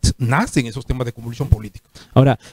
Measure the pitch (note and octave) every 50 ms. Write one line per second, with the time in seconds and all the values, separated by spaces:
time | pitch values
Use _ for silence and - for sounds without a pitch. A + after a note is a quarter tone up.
0 | - - - - B2+ A#2 C3 D#3+ A#3+ - - C#3+ A#2+ A#2 G#2+ C3+ - - C3 B2+
1 | B2 A#2+ - A#2 A2+ A#2+ A#2 - C#3+ - - A2+ G#2+ G2+ - - _ _ - -
2 | - - - B2 C3+ C#3 A#2+ - - -